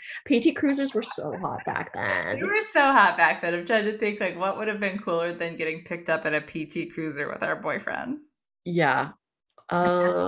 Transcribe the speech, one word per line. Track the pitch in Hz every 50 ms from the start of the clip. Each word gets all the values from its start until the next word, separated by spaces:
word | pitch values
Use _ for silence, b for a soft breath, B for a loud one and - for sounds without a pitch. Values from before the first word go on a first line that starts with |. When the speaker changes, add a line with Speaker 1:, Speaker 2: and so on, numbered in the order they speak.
| B B B B B
Speaker 1:
P | - 294 240
T | 233 330 277
Cruisers | - - 277 277 277 277 269 -
were | 214 247
so | - - - - 151 - 185
hot | 185 139 123 - -
back | - - - - - -
then. | 92 117 101 95 90 80 90 - -
Speaker 2:
They | 190
were | 392 415 440 427 - -
so | 320 285 277 277
hot | 233 202 180 170
back | - 170 160 180 - -
then. | 170 170
I'm | 175 170
trying | - 226 220 208
to | 214 214 -
think, | 226 208 208 208
like, | 208 185 170 175
what | 185 196 -
would | - 214 214
have | 208 202
been | 208 190 185 202
cooler | - 190 170 165 165 175 170
than | 170 170 170 165
getting | - 160 160 160 165 -
picked | - 170 170 170 -
up | 160 160 -
in | 160 151
a | 151
P | 151 - - 160 156
T | 151 - 170 165
Cruiser | 170 - 165 160 156 139 143 147 -
with | - - -
our | 160 156 151
boyfriends? | - 156 135 - - - - - 69 - 285 302 - - - _ _ _ _ _ _
Speaker 1:
Yeah. | 175 175 170 160 139 131 131 135 156 - _ _ _ _ _ _ _ _ - _ -
Speaker 2:
An | 175 175 180 175
Speaker 1:
Um, | 180 180 180 180 175 175 180